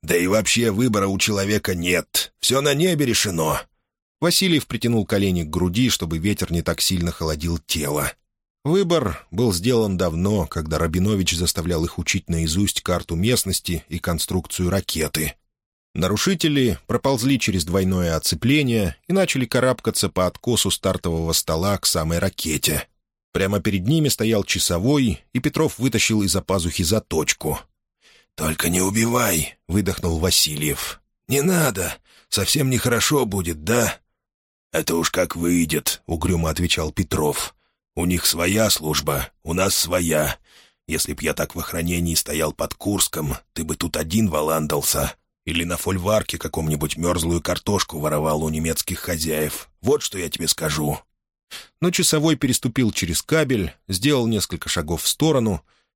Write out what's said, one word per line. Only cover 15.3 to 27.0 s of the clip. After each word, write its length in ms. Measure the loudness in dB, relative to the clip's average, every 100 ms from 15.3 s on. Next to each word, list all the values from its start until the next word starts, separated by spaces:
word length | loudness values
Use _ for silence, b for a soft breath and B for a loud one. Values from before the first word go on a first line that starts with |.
| -6 _ _ _ _ _
Нарушители 840 | -2 0 2 0 2 2 4 2 0 _
проползли 540 | -2 0 2 2 2
через 240 | 2 0
двойное 540 | 0 2 2 2 2 0
оцепление 800 | 0 0 2 2 2 2 0 -4 _
и 60 |
начали 320 | 0 2 0 0
карабкаться 640 | 2 2 2 0 0 -2
по 180 | 2 0
откосу 420 | 0 0 0 0
стартового 640 | 0 -2 -2 -2 -2 0
стола 460 | -2 0 0 0 -2
к 80 | -2
самой 340 | -2 0 0
ракете. 680 | -2 -4 -4 -2 0 -2 -6 _ _ _ _ -2
Прямо 240 | 0 0
перед 260 | 0 0 2
ними 220 | 2 2
стоял 380 | 0 2 0 0
часовой, 760 | -2 0 0 2 2 2 0 _
и 60 | -4
Петров 360 | -2 0 0 0
вытащил 440 | 0 0 2 2
из-за 180 | 2 0
пазухи 420 | 0 0 0 -2
заточку. 760 | 0 0